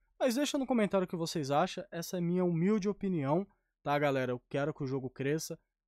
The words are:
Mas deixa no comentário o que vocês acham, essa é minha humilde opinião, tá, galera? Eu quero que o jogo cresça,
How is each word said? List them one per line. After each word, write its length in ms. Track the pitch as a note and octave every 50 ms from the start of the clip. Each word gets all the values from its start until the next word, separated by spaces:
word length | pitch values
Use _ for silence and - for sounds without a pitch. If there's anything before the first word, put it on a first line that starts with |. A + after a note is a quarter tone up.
| _ _ _ -
Mas 160 | - C4 A3
deixa 240 | C4 D4 C#4 - C#4+
no 80 | C4
comentário 380 | - C4 A#3 G#3+ F#3+ - G3 F#3
o 20 |
que 80 | F3 -
vocês 340 | E3+ E3 D#3+ - F3 C#3+ C3
acham, 340 | C#3 D3 F3 F#3 - F#3 - -
essa 300 | - E3+ E3+ - - F3+
é 20 |
minha 240 | F3 E3+ F3 F3+ F3+
humilde 420 | F3 E3+ D#3+ E3+ G3 G#3+ A3 F3+
opinião, 600 | G#3 G3 - - G3 F#3 E3 C3+ C3+ D3 F3 G3+ - _ _ _ _ _ _
tá, 160 | - D#3 C#3+
galera? 340 | D3 D3 C#3+ C3+ C3 B2+ B2+
Eu 80 | B2 B2 -
quero 240 | _ - C#3 C#3+ D3+
que 120 | D3 - D3+
o 40 |
jogo 220 | C3 C3 C#3 C3 B2+
cresça, 480 | - - C3 C#3 D3+ D#3+ - - E3 - _ _ _ _ _